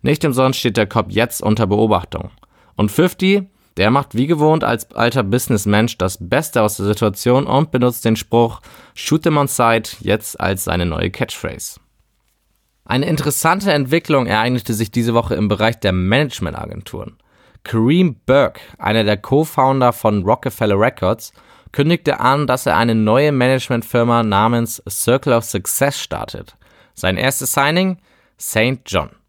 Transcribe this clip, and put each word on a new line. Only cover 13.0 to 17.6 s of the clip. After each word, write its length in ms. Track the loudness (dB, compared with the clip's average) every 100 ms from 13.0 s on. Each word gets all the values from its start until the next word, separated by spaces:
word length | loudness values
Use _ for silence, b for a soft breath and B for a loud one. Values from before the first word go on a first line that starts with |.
| -2
interessante 680 | -2 -2 0 0 0 2
Entwicklung 540 | 0 2 -2 2 0 2
ereignete 480 | 0 0 -2 -2
sich 160 | -2 -2
diese 240 | 0 2
Woche 220 | 0 0 -2
im 140 | 0
Bereich 300 | 2 0 0
der 120 | -2
Managementagenturen. 1300 | 0 0 0 0 -4 -8 -8 -12 -14 -14 -14 -14 _ b b b b